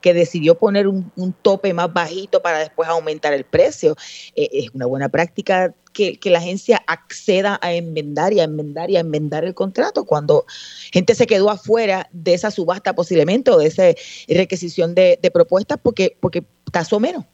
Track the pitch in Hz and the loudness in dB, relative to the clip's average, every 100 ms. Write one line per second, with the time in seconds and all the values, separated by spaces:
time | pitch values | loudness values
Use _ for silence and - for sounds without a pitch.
0 | 175 175 170 180 156 170 - 202 196 190 | 4 4 2 0 2 4 4 2 0 -2
1 | 170 - 185 - - 196 196 170 175 160 | -6 -8 -8 0 0 2 0 -2 -2 -2
2 | 165 180 196 175 175 156 156 - 160 170 | -4 -6 -2 -2 0 -2 -4 -4 -2 -2
3 | 160 156 147 143 131 160 226 302 160 156 | -4 -4 -2 -2 -2 2 2 2 -2 -2
4 | - - - - 147 135 113 135 123 135 | -10 -18 -12 -6 -4 -4 -6 -6 -4 -2
5 | 139 139 170 - 196 185 180 - _ - | -2 -2 -2 -6 -2 0 0 -4 _ -4
6 | 196 - 202 170 175 190 - 220 - 165 | -4 -2 0 2 2 -8 0 0 0 -6
7 | _ - - 190 196 202 180 170 170 160 | _ -12 0 0 2 -2 -2 -4 -4 -8
8 | 147 147 151 170 160 151 151 147 175 175 | -6 -2 0 2 0 -2 -8 -8 -2 0
9 | 165 151 151 151 170 180 190 190 - - | 0 -2 -4 -4 -6 -4 -6 -2 -2 -2
10 | - 151 147 151 - - - - - 180 | -2 -4 2 0 0 -12 -20 -20 -4 -2
11 | 180 226 233 202 202 208 - 226 220 185 | 0 2 2 2 2 -2 0 0 2 -2
12 | - 170 165 180 214 208 165 185 - - | -6 -8 0 0 0 -4 -4 -2 -4 -2
13 | 175 175 147 214 262 185 151 160 185 165 | 0 2 2 2 4 4 4 4 4 4
14 | - - - 202 185 185 175 165 170 175 | -4 -20 -2 0 0 -4 -6 -2 0 4
15 | 185 175 180 175 170 185 208 - - 214 | 4 4 2 4 4 2 -2 -4 -2 0
16 | 185 _ 185 175 - _ - 175 160 214 | -2 _ -4 -4 -10 _ -6 -4 0 0
17 | 247 359 180 | -2 -4 -12